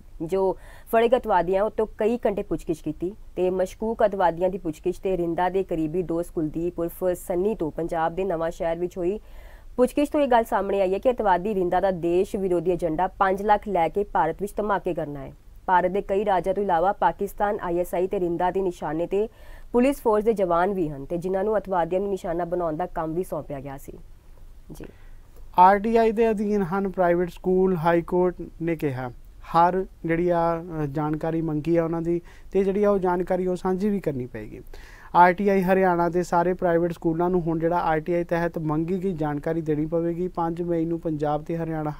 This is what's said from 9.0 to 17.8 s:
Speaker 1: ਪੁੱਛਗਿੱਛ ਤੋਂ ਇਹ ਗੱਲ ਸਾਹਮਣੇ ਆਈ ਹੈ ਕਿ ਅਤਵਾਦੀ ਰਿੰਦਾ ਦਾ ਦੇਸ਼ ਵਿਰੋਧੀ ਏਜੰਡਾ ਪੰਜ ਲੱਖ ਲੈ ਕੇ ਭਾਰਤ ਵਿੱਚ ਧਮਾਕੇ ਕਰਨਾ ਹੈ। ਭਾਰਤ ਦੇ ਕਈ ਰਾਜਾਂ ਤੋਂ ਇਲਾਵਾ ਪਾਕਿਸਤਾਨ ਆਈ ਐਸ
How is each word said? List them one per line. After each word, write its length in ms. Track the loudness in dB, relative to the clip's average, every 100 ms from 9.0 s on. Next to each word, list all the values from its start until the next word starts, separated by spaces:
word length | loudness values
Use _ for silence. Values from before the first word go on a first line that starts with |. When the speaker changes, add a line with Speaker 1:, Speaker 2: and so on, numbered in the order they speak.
| -4 -4 -8 -18 -18 -18 -10 0
Speaker 1:
ਪੁੱਛਗਿੱਛ 320 | 2 2 2
ਤੋਂ 120 | 2
ਇਹ 60 | 4
ਗੱਲ 160 | 4
ਸਾਹਮਣੇ 380 | 4 0 0 2
ਆਈ 120 | 2
ਹੈ 60 | 2
ਕਿ 120 | 2
ਅਤਵਾਦੀ 440 | 2 2 2 2 0
ਰਿੰਦਾ 240 | 2 2
ਦਾ 120 | 2
ਦੇਸ਼ 440 | 0 2 2 2 0
ਵਿਰੋਧੀ 360 | 0 0 2
ਏਜੰਡਾ 360 | 0 0 0 -2
ਪੰਜ 340 | 2 2 2
ਲੱਖ 260 | 2 2 2
ਲੈ 220 | 0 0
ਕੇ 140 | 0
ਭਾਰਤ 320 | -2 0 0 0
ਵਿੱਚ 120 | -6 -4
ਧਮਾਕੇ 380 | -2 -2 -2
ਕਰਨਾ 260 | -4 -6 -8
ਹੈ। 120 | -12 -16 -20 -12 2
ਭਾਰਤ 260 | 2 4
ਦੇ 100 | 0
ਕਈ 240 | 0 0 2
ਰਾਜਾਂ 280 | 0 0
ਤੋਂ 100 | 0
ਇਲਾਵਾ 300 | 2 2 2
ਪਾਕਿਸਤਾਨ 640 | 2 0 0 -6 -2 -2 -2
ਆਈ 180 | -2
ਐਸ 160 | -2